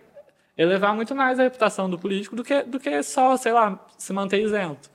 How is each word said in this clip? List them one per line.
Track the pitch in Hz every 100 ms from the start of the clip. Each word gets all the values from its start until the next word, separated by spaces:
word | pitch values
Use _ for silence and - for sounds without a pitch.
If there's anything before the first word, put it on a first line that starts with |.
| _ - - _ _ -
elevar | 170 190 202
muito | 214 226
mais | 277 262 254
a |
reputação | 254 254 214 - 190
do | 175
político | 196 196 196
do | 226
que, | 240 277
do | 240 262
que | 285 294
só, | - 269 262 254
sei | 226
lá, | 233 214 190 - -
se | -
manter | 196 196 202
isento. | 214 208 175 143 -